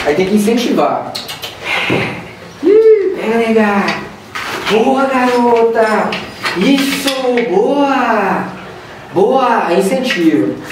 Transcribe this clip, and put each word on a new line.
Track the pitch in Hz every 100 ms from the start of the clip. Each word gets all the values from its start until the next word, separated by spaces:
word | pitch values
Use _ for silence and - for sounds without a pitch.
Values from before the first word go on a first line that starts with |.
| 147
Aí | 151
tem | 185
que | 208
incentivar. | 208 240 - - 143 - - - - - - - - - - - - - - - - -
Ih, | 320 427 440 427 370 370
pega, | 220 226
nega. | 226 220 208 202 175 165 - - - - - - -
Boa, | 220 254 262 269
garota. | 262 247 247 240 233 226 226 220 208 - - - - - 170
Isso, | 240 277 - - 277 262 247 240 -
boa. | 190 254 285 277 269 240 226 190 185 185 - - - - - - 151
Boa, | 220 269 247 233 170
incentiva. | 180 196 - - 180 160 151 - - -